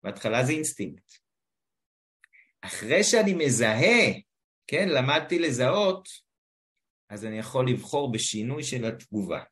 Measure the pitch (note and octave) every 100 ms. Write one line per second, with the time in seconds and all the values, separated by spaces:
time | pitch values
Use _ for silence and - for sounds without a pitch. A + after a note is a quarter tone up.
0 | G2+ - A2+ A#2 C3 D#3 D#3 - F2+ -
1 | _ - _ _ _ _ _ _ _ _
2 | _ _ - _ _ _ G2+ - G#2+ D#3+
3 | G#3 A#3 G3+ F3+ D3 A#2 A#2 A2 F3 -
4 | F3+ G2 - _ _ _ - D3 G3 C#3+
5 | C3 D3+ D#3 F3 E3 B2+ B2+ F#3+ G3+ F#3
6 | - - _ _ _ _ _ _ _ _
7 | _ G#2 A2 A2 A2 C3+ B2+ A2 - C#3+
8 | C#3+ A2 - G#2+ A2+ D3 C3+ C3 A2+ A2+
9 | - G#2+ F#2 D#2 -